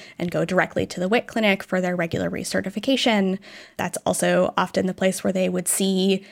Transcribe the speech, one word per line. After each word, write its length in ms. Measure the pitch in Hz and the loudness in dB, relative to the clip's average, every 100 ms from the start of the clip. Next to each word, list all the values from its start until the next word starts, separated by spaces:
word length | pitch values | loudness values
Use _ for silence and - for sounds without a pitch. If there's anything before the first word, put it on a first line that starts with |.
| - - | -18 -6
and 120 | 175 | -4
go 160 | 156 165 | -2 0
directly 400 | 180 156 - - | 2 0 -2 -4
to 140 | - | -4
the 80 | 185 | 0
wic 180 | 240 - | 0 0
clinic 360 | 233 214 196 | 0 2 2
for 160 | - 185 | 0 -2
their 180 | 180 180 | 0 -2
regular 340 | 170 - 170 | -2 -2 -2
recertification. 1080 | - - 190 190 208 269 262 240 214 190 190 - - - - | -4 -2 -2 -2 -4 0 2 4 4 2 0 -6 -20 -16 -8
That's 220 | 175 - - | -6 -2 -2
also 480 | 180 175 175 180 - | 0 2 2 2 2
often 300 | 185 190 190 | 0 0 -2
the 80 | |
place 280 | - 190 185 | 0 0 0
where 100 | 202 | -2
they 180 | 185 185 | 0 0
would 180 | 180 180 | -2 -2
see 560 | - 190 185 190 190 - | 0 2 2 2 2 -2